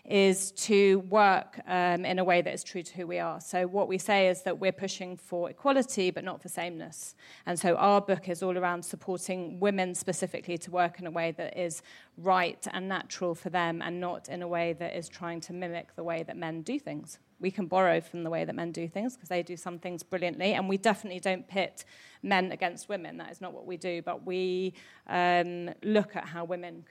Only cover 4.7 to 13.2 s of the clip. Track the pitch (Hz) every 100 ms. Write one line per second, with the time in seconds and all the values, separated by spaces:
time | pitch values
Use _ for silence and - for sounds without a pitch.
4.7 | 185 196 - 180 180 - 175 175 - 277
5.7 | 269 254 - 180 170 185 165 180 - 175
6.7 | 165 160 - - - - - - 175 185
7.7 | 170 202 202 202 190 - 170 190 180 180
8.7 | 175 175 - - 180 - 185 170 175 202
9.7 | 196 185 180 - 170 175 - - 170 -
10.7 | 175 175 170 175 170 165 160 165 - 175
11.7 | 160 - - - - 175 185 175 - -
12.7 | 185 185 185 - -